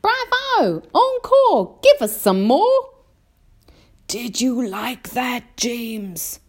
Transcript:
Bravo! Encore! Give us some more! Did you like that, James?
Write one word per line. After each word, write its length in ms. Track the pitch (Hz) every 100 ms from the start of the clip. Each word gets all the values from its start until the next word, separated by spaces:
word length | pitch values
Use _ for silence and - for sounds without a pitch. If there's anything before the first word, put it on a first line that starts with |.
Bravo! 800 | 415 508 494 494 539 453 226 160 -
Encore! 840 | - 523 508 - 539 523 285 180 -
Give 180 | 262 294
us 200 | 214 -
some 240 | 208 190
more! 460 | 208 277 466 539 523 _ _ _ _ _ _ _ _ _ _ _ -
Did 340 | 208 240 -
you 260 | 254 247 233
like 440 | 190 233 254 -
that, 460 | 247 254 247 - -
James? 840 | 240 240 226 220 202 170 - -